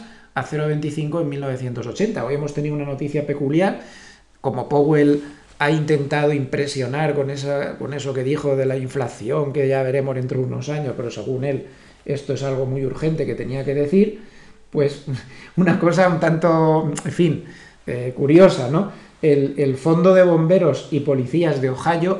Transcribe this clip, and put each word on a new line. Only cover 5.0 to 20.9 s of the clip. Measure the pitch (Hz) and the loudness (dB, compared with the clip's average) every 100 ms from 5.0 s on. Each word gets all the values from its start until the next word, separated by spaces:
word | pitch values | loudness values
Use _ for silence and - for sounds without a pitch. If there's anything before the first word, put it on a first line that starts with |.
| 147 143 - - - - | 4 2 -2 -18 -20 -2
ha | 147 | 0
intentado | 156 151 151 143 147 147 | 2 2 0 0 0 0
impresionar | 147 131 147 143 135 123 139 156 | 0 -2 -4 -4 -4 -4 -2 -2
con | 143 135 | 0 -2
esa, | 139 139 143 - - | -4 -4 -4 -4 -8
con | 123 | -8
eso | 143 139 | -8 -6
que | 131 | -4
dijo | 127 147 143 135 | -2 -2 0 0
de | 131 | 0
la | 135 | -2
inflación, | 127 139 120 - 104 151 139 | -4 -4 -6 -6 -4 -2 -2
que | 135 135 | 0 0
ya | 135 | 0
veremos | 131 139 139 131 | 0 0 -2 -4
dentro | 127 127 | -4 -2
de | 127 | -4
unos | 123 127 | -4 -6
años, | 151 131 110 | -6 -6 -6
pero | 120 | -8
según | 113 107 127 | -8 -6 -4
él | 139 131 - - - - - | -4 -4 -8 -20 -20 -18 -8
esto | 139 - | -8 -4
es | 127 | -6
algo | 139 131 131 | -4 -2 -2
muy | 135 131 | -2 -4
urgente | 131 156 160 131 | -2 -2 -2 -4
que | 113 | -4
tenía | 117 131 135 | -6 -6 -4
que | 139 | -2
decir, | 143 190 208 - - - - - - | 2 4 4 0 -18 -20 -20 -20 -6
pues | 151 143 143 - 127 - | 0 0 -2 -8 -8 -8
<laughs> | - - - | -20 -8 0
una | 180 - | 2 4
cosa | 165 165 185 | 2 4 4
un | 165 | 4
tanto, | 165 160 175 160 160 156 156 147 | 2 2 2 4 4 2 0 -4
en | - | -6
fin, | - 175 139 - - - - - | 0 2 0 -8 -20 -20 -16 -8
eh, | 123 123 123 | -6 -6 -2
curiosa, | 143 165 190 - 123 | 6 8 8 6 0
¿no? | 156 202 - - _ | 0 -2 -6 -20 _
El, | 156 143 139 - | 2 4 2 0
el | 139 127 | 0 0
Fondo | 160 165 180 | 2 4 6
de | 185 | 6
Bomberos | 180 165 160 185 170 127 - | 6 4 4 4 4 0 -2